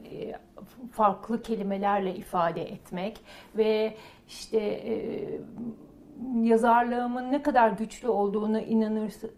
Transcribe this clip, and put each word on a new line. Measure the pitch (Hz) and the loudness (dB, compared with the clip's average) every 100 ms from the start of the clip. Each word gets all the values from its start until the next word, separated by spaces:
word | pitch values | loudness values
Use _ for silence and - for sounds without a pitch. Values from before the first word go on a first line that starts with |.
| - | -16
e, | - 214 - - - - - 233 | -10 -10 -10 -16 -20 -20 -16 -8
farklı | - 214 190 - 226 | 2 4 4 -2 -6
kelimelerle | 226 220 196 196 202 202 190 | -4 -4 -2 -2 0 0 0
ifade | 185 - 185 170 165 | -4 -4 0 0 0
etmek | - - - 180 202 - - - - 220 | -6 -10 -10 -6 -6 -8 -16 -20 -6 0
ve | 214 214 220 220 - - - | 2 4 0 -2 -16 -20 -20
işte, | - - 220 | -18 -2 0
e, | 208 - 226 - - - - - - 214 240 - - - - - 262 233 | 0 -2 -4 -4 -4 -6 -6 -8 -10 -10 -10 -12 -16 -20 -20 -12 -2 2
yazarlığımın | 226 226 233 233 240 240 247 247 254 | 4 6 6 4 4 0 -2 -4 -2
ne | 285 | 0
kadar | 294 254 226 | 2 6 6
güçlü | 196 220 - 240 | 4 -4 -4 -2
olduğunu | 202 202 208 214 220 | 2 2 0 0 0
inanırsı-, | 208 220 214 214 208 - - | 2 2 2 0 -4 -6 -12